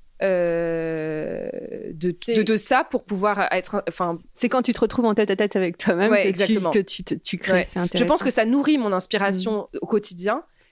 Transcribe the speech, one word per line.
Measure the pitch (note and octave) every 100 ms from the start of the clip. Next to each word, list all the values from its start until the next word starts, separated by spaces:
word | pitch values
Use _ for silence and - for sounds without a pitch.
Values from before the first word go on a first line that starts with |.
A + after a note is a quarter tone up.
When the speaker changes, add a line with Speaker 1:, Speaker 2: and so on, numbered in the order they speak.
| - -
Speaker 1:
euh, | F#3+ F3+ F3 E3+ E3 E3 E3 D#3+ D#3 D#3 - - - - - - -
de, | D#3+ F3+
Speaker 2:
C'est | E3+ -
Speaker 1:
de, | A3
de | G#3+ A3
ça | - B3+
pour | - B3+
pouvoir | - G3 G#3 G3+ F3+
être, | F#3 - G#3 -
enfin | - F3 E3+ -
Speaker 2:
C'est | - B3
quand | B3+
tu | B3
te | -
retrouves | A3+ -
en | A#3
tête | G#3 G#3
à | G3
tête | G#3 G3
avec | F3+ -
toi-même | - E3+ G#3
Speaker 1:
Ouais, | G#3
Speaker 2:
que | G3
Speaker 1:
exactement. | F#3 G3+ G#3+ F3
Speaker 2:
tu, | G3+
que |
tu | F#3 -
te, | -
tu | - - F3+
crées. | -
Speaker 1:
Ouais. | F3+
Speaker 2:
C'est | - F3+
Speaker 1:
Je |
Speaker 2:
intéressant. | F3 F3+ E3+
Speaker 1:
pense | D4+
que | C4+
ça | A#3+
nourrit | A3 C#4 C#4 D4
mon | G#3+
inspiration | F#3 - G#3 G3+ F#3 G3+ G#3+ -
Speaker 2:
Mm. | -
Speaker 1:
au | -
quotidien, | G#3+ G3+ F3 F#3+ C4 - _ _